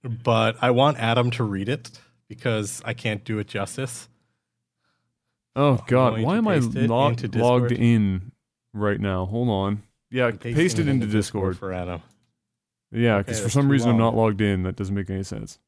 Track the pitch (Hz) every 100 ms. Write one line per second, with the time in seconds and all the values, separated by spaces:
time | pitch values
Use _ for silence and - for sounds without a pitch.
0 | 127 113 - 113 113 113 120 123 143 123
1 | 117 117 120 120 107 95 101 143 - -
2 | _ _ _ 107 127 110 101 - 117 117
3 | 113 104 - 107 101 101 98 - 131 -
4 | - _ _ _ _ _ _ _ _ _
5 | _ _ _ _ _ 131 143 123 - 123
6 | 127 113 113 208 220 165 117 123 117 117
7 | 143 120 - 113 120 123 120 120 120 117
8 | 101 92 104 _ _ _ _ 107 104 101
9 | 98 92 92 113 123 98 98 104 - _
10 | _ 127 123 107 120 120 180 208 151 135
11 | 107 107 98 104 95 92 95 92 90 87
12 | - _ _ _ _ _ _ _ _ 113
13 | 117 104 98 107 104 131 139 139 117 113
14 | 113 113 110 101 104 95 92 92 98 101
15 | 95 95 98 104 104 -